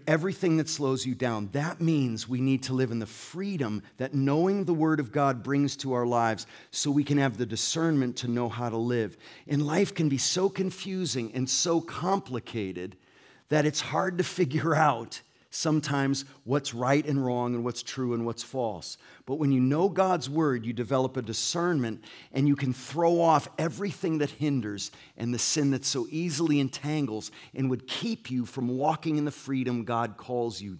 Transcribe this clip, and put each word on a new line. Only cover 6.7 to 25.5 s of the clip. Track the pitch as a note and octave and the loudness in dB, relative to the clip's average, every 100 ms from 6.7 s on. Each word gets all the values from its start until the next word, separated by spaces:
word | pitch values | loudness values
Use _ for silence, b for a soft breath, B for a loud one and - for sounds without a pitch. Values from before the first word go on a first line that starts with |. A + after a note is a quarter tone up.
so | - D3 | -4 0
we | C#3+ C#3+ | 2 4
can | C#3+ | 4
have | C#3 G#2+ | 2 0
the | A#2 | -2
discernment | A2 - E3 E3 D3 B2+ A#2 | -2 -2 0 2 2 2 -2
to | A#2+ | -2
know | A#2+ A#2+ | 0 0
how | A2+ A#2+ | -2 -2
to | A2+ | 0
live. | A#2+ A#2+ G#2+ - B B - | 0 0 0 -4 B B -2
And | D3 D3 | 0 2
life | E3 G3+ - | 2 2 2
can | D#3 | 0
be | C3+ | 2
so | - F#3 G3 | 0 2 0
confusing | F#3+ F#3+ - G3 F#3+ E3+ B2 A2+ | 0 -4 -4 -6 -4 -2 -2 -4
and | B2+ C3 | -2 -2
so | - F3+ E3 | 0 2 2
complicated | E3 - E3+ G3 - B2 - A#2 F#2+ F2+ F#2 - b b b b _ | 0 -4 0 0 -2 -6 -6 -4 -4 -6 -8 -12 b b b b _
that | D3+ D3 | 2 2
it's | - | 0
hard | - D#3 F3+ F3 | -2 0 0 0
to | |
figure | - - D#3+ C#3+ D3+ | -2 0 0 2 2
out | D3+ D3+ A#2+ A2+ - b b b | 4 4 2 -4 -12 b b b
sometimes | - D#3+ D#3 D3+ C#3 C3+ C#3 B B - | -4 0 0 2 0 2 0 B B -2
what's | C#3 C#3 | -2 0
right | A#2 B2+ C#3+ D3 | -2 2 4 4
and | C#3 B2+ | 0 0
wrong | B2 B2 | 0 0
and | A#2+ A#2+ | -2 -2
what's | A#2+ | -4
true | - - B2 | -8 -4 -2
and | A#2 A#2 | 0 -2
what's | A2 | -4
false. | - C3 A#2 F#2 - - B B - | -6 -4 -4 -4 -10 -14 B B -6
But | D3 | 0
when | C#3+ | 4
you | C3+ | 4
know | B2+ D3 G3 | 4 4 2
God's | F3+ F#3+ F3+ C3 | 4 2 2 0
word, | D3+ D#3 B2+ A2+ | 0 2 0 -2
you | |
develop | A2+ A2+ C3 C3 C3 | -4 0 2 2 -2
a | |
discernment | A2 A2+ - E3+ F3 D#3+ A#2+ G#2+ B B B | -4 -4 -2 0 0 2 0 -4 B B B
and | - D3 | 2 4
you | C#3 | 4
can | C#3 | 0
throw | C3 - C#3+ E3+ E3+ | -4 -4 2 4 4
off | E3 D3+ - - | 6 4 2 -2
everything | D#3+ - G3+ - F3+ D#3+ | -4 -2 -6 -4 -2 0
that | C#3+ | -2
hinders | - D3+ C#3 G#2+ G2+ - B B - | -2 0 0 -2 -6 -8 B B -8
and | A#2 | -4
the | A#2+ | -2
sin | - | 0